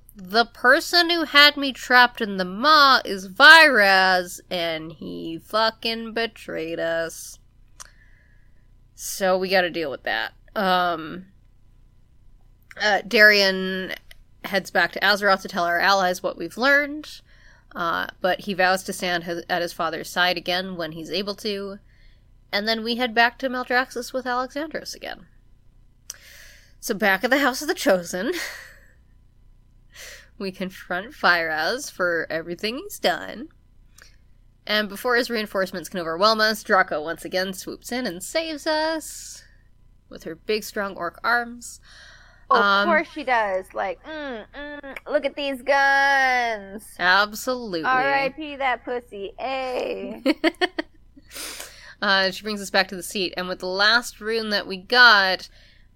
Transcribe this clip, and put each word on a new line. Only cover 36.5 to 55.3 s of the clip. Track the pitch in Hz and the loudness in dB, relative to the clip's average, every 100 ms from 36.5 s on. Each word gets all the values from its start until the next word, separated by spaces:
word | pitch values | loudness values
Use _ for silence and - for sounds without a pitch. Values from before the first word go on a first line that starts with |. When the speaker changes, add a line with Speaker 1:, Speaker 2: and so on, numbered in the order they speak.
| 214 | 0
Speaker 1:
Draco | - 196 180 151 | 2 2 2 -2
once | 151 160 | -6 -8
again | 170 185 190 | -6 -4 -4
swoops | 185 - 110 - | -6 -10 -12 -8
in | 247 240 | -6 -6
and | 175 | -8
saves | - 330 320 294 320 | -6 -4 -4 -6 -2
us | 311 320 320 - - - - - - _ _ - _ - | -2 -2 -4 -8 -14 -16 -18 -20 -20 _ _ -20 _ -20
with | - | -16
her | - 165 | -14 -10
big, | - 214 | -4 -4
strong | 208 220 196 180 | -4 -6 -6 -6
orc | 170 - | -10 -4
arms. | 226 240 233 240 - - - - - - - - - | -2 0 -2 -12 -16 -18 -20 -20 -20 -20 -20 -10 0
Speaker 2:
Of | 247 | 2
Speaker 1:
Um, | 202 196 262 | 4 4 4
Speaker 2:
course | 311 330 | 2 0
she | 311 | -6
does. | 254 247 208 190 196 | 0 2 2 -2 -4
Like, | 214 196 170 | -6 -6 -6
"Mm, | 285 311 277 226 196 | -12 -10 -10 -10 -12
mm, | 269 294 294 277 277 - | -14 -14 -14 -14 -14 -4
look | 285 | -2
at | 269 | -2
these | 277 277 262 | -4 -6 -4
guns." | 269 277 277 277 277 269 262 247 233 214 196 208 - - | 0 2 4 4 4 4 2 0 -2 -4 -10 -16 -14 -2
Speaker 1:
Absolutely. | 180 190 208 214 262 254 226 170 | 2 4 2 -2 -6 -6 -6 -4
Speaker 2:
R | 196 254 277 | 0 0 2
I | 277 269 | 0 -2
P | 294 302 277 | -6 -10 -4
that | 269 247 | -4 -4
pussy. | - 247 240 202 190 - | -6 -8 -10 -12 -12 -8
A. | 262 269 262 247 - 190 - 220 | -8 -6 -6 -6 -6 -6 -10 -4
Speaker 1:
<laughs> | 269 311 330 - 359 - - - - - - - - - - - - - | -2 0 -2 -2 -4 -6 -14 -16 -20 -20 -18 -14 -14 -14 -18 -20 -20 -6
Uh, | 208 190 190 | 0 2 0
she | 190 | -4
brings | 208 208 | -8 -8
us | 190 | -2
back | 196 185 | -2 -2
to | 185 | -4
the | |
seat, | - 208 180 | -8 -6 -6
and | - 185 | -6 -8
with | 180 | -6
the | 185 | -4
last | 185 208 233 240 - | 0 2 2 0 -10
rune | 214 226 220 | -6 -4 -2
that | 202 - | -4 -4
we | 185 | -10
got, | 190 247 240 208 190 | 2 6 8 8 4